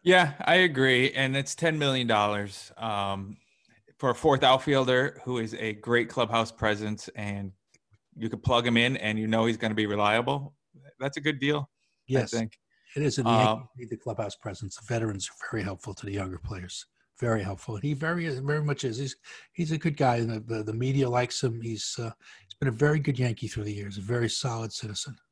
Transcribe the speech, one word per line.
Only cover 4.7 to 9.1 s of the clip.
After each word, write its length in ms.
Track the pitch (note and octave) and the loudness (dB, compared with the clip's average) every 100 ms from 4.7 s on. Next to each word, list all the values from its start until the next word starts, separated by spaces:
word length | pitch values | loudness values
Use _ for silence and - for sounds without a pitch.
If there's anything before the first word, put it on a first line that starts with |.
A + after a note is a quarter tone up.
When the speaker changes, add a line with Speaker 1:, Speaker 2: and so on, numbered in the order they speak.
| C3+ B2+ B2+ C#3 - - | 2 4 2 2 -4 -6
Speaker 1:
who 120 | B2 | -4
is 160 | A2 | -4
a 200 | G#2+ A2 | -4 -6
great 360 | G#2 A#2 A#2+ A#2 | -6 2 2 2
clubhouse 420 | - A2+ A2+ A2+ | -2 0 2 0
presence, 560 | - A2 G#2 G#2+ G#2 - - | 0 0 0 -4 -6 -10 -10
and 360 | G#2 G2+ G2 G2 _ _ _ _ _ - | -8 -6 -10 -14 _ _ _ _ _ -8
you 120 | A2 | -6
could 120 | G#2+ | -2
plug 240 | - A#2+ A#2+ | 2 2 4
him 100 | A#2 | 4
in 220 | A#2+ C3 | 4 2
and 220 | G#2+ | -2